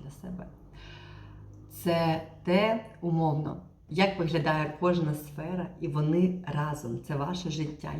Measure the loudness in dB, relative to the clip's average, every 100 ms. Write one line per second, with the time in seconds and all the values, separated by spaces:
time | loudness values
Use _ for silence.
0 | -14 -12 -10 -10 -12 -16 -20 -18 -16 -16
1 | -16 -16 -16 -16 -16 -18 -16 -4 2 4
2 | 4 2 -2 -6 4 6 6 2 -4 -6
3 | 0 2 4 2 -2 -6 -12 -18 -4 2
4 | 4 4 2 2 2 2 0 0 2 4
5 | 2 0 -6 -8 -4 -4 -4 -6 -2 2
6 | 4 6 4 2 -2 0 0 -2 -4 -6
7 | -4 -2 -2 -2 -2 -2 -4 -4 -8